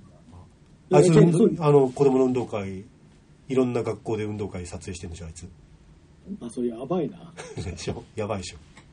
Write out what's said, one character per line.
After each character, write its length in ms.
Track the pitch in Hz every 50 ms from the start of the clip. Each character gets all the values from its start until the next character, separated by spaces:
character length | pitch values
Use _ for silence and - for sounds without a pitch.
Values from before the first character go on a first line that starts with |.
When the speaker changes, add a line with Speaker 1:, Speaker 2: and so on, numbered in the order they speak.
| 98 - - - - _ - - - - _ _ _ _ - _ _ -
Speaker 1:
う 20 | 185
ん。 20 |
Speaker 2:
あ 40 | 147
い 40 | -
つ、 120 | 180 160 151
Speaker 1:
え、 140 | - -
そ 140 | 160 170 226
う。 100 | 190 - -
Speaker 2:
あ 120 | 160 147
の、 180 | 147 143 135 131
子 160 | 127 - 143
供 140 | 135 127 131
の 60 | 131
運 80 | 127 123
動 120 | 123 113
会、 380 | - - 107 98 95 95 92 101 - _ _ _ - _ _ _ _ - _ _ -
い 80 | 131
ろ 100 | 131 127
ん 80 | 123 117
な 80 | 120
学 180 | 110 113 107 - -
校 140 | - 110 104
で 80 | 107
運 120 | 107 107 104
動 100 | 104 92
会 200 | 90 95 87 -
撮 100 | - 95
影 140 | - - 92
し 60 | -
て 80 | - 90
ん 20 |
で 60 | 82
し 80 | - 87
ょ、 20 |
あ 40 | 80
い 40 | 80
つ。 140 | - - - - - - - - - _ _ - - _ _ _ _ - 180 202 -
Speaker 1:
あ、 80 | 123 117
そ 100 | - 131
れ 60 | 120 120
や 180 | 117 113 -
ば 160 | 135 175 190
い 80 | 156 123
な。 240 | - - - - - -
Speaker 2:
<laughs> 160 | - - - - 80
で 120 | 78 80
し 140 | - - -
ょ？ 140 | 98 90 - - -
や 120 | - 107 101
ば 80 | 107
い 20 | 98
で 40 | 92
し 100 | - -
ょ。 40 | - - - - - - _